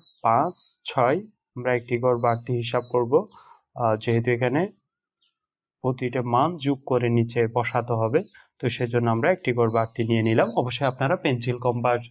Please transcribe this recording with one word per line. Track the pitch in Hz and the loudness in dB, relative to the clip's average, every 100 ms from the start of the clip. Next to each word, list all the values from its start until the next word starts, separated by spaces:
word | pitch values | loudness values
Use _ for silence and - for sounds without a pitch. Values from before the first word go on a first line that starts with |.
| _ _ | _ _
পাঁচ, | 113 120 165 - - _ - | 2 2 0 -4 -20 _ -6
ছয়। | - 123 170 220 _ _ 127 | 0 2 0 -4 _ _ -6
আমরা | 123 123 | -2 -2
একটি | 120 120 | -2 0
ঘর | 127 120 | 0 2
বাড়তি | 120 117 120 | 0 0 -2
হিসাব | 123 117 127 120 | -4 -2 -4 -2
করব। | 123 117 147 214 - - - _ - | -2 2 2 0 -12 -20 -20 _ -2
আহ, | 117 107 | 0 0
যেহেতু | 120 117 117 | 0 0 2
এখানে | 120 123 139 196 - _ _ _ _ _ _ _ _ _ _ | 0 0 0 -2 -6 _ _ _ _ _ _ _ _ _ _
প্রতিটা | 131 127 127 131 | -4 -2 -4 -4
মান | 120 120 156 175 | 0 2 2 -2
যোগ | 135 139 - | -4 -4 -2
করে | 127 120 | 0 2
নিচে | 117 117 120 113 123 | 2 2 0 -2 -2
বসাতে | 117 123 120 | -2 -2 -2
হবে, | 117 113 143 - - _ _ | -2 0 0 -4 -16 _ _
তো | 120 | -4
সেজন্য | - 120 120 120 | -4 -2 0 0
আমরা | 113 147 | 2 2
একটি | 190 - | 0 0
ঘর | 123 113 | 0 2
বাড়তি | 113 113 - | 0 -2 -2
নিয়ে | 113 113 | 0 2
নিলাম। | 113 113 208 | 2 2 2
অবশ্যই | 233 123 - 139 | 0 -2 -2 -4
আপনারা | 131 139 185 | -2 -2 0
পেন্সিল | 147 120 120 123 | -2 -2 -2 -2
কম্পাস | 123 120 120 120 120 | -2 0 0 0 -4